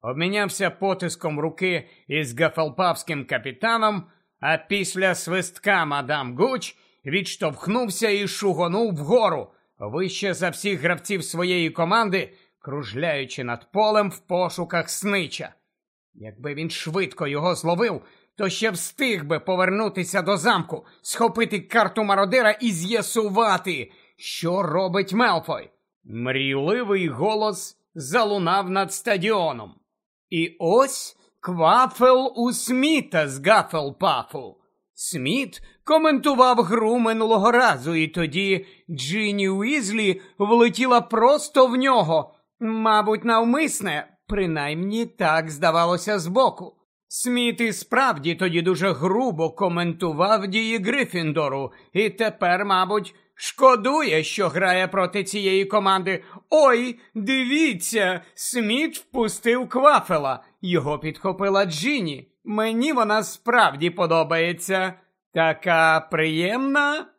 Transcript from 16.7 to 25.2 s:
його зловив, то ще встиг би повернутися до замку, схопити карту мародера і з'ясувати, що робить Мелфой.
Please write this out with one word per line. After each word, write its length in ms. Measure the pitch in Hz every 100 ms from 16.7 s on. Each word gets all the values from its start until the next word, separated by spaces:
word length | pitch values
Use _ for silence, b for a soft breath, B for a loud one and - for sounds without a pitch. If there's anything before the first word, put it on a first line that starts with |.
| - 160 170 190 - 147
його 280 | 143 170 170
зловив, 460 | 165 175 233 160 b b b -
то 120 | 196
ще 220 | - 220
встиг 540 | 175 - - 269 196 147
би 140 | 160
повернутися 840 | - 185 185 196 214 190 175 196
до 160 | 165 196
замку, 480 | 185 262 - 160 b b
схопити 580 | - - 226 226 233 214
карту 440 | - 233 202 -
мародера 480 | 208 196 196 254 220
і 200 | 214 233
з'ясувати, 1200 | 175 175 226 196 233 214 196 226 185 190 156 110 b b b
що 460 | - - 165 180
робить 500 | 180 160 190 185 196
Мелфой. 560 | 190